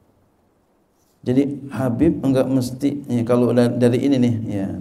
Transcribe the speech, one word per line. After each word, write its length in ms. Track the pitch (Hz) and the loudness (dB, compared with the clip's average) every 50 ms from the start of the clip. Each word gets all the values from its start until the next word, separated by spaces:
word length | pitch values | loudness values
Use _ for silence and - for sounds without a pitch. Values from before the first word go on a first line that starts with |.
| _ _ _ _ _ _ _ _ _ _ _ _ _ _ _ _ _ _ _ _ _ _ _ _ | _ _ _ _ _ _ _ _ _ _ _ _ _ _ _ _ _ _ _ _ _ _ _ _
Jadi 480 | - 120 127 135 143 143 143 - - - | -4 0 2 2 0 0 -2 -8 -10 -8
Habib 480 | - - 131 123 113 123 147 170 - - - | -6 -4 -2 -2 0 2 2 2 2 0 0
enggak 240 | 135 135 131 131 127 | 0 2 2 2 2
mesti, 560 | 135 131 113 120 - - 143 139 - - - | 0 0 0 -2 -4 -4 -4 -4 -4 -4 -4
ya, 160 | - 120 117 | -4 -2 -2
kalau 320 | 113 117 123 123 123 113 120 | 0 2 2 2 2 2 4
da-, 160 | 120 120 120 | 2 2 2
dari 320 | 117 120 123 120 127 123 | 2 2 2 2 2 2
ini 160 | - 143 135 120 | 2 2 2 2
nih, 160 | 120 117 110 110 | 2 2 0 -2
ya, 240 | - - 107 98 95 95 92 - | -4 -6 -4 -4 -4 -6 -6 -10